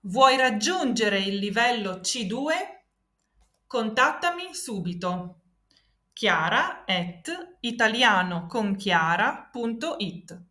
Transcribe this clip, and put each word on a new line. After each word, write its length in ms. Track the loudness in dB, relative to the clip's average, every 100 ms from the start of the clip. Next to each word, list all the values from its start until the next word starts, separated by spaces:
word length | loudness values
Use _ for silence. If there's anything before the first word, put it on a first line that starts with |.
Vuoi 340 | -2 6 6 6
raggiungere 800 | 4 2 0 0 0 2 2 2
il 200 | 0 -2
livello 600 | -2 2 2 2 -4 -4
C 260 | -6 -4 -4
due? 580 | -4 -2 -2 -4 -12 _ _ _ _ _ _ _ _ _
Contattami 880 | -4 0 2 2 2 -2 -4 -10
subito. 840 | -10 -8 -6 -6 -4 -4 -4 -8 -16 _ _ _ _ _ _ _
chiara 720 | -2 2 2 2 0 0 -4
at 720 | -4 -2 -2 -8 -10 -10 -12 -8
italianoconchiara 1900 | -8 0 0 4 4 4 2 -4 -4 -2 -2 -2 2 2 2 2 0 -2 -12
punto 460 | -6 -4 -4 -6 -4
it. 420 | -6 -8 -16 -18 -20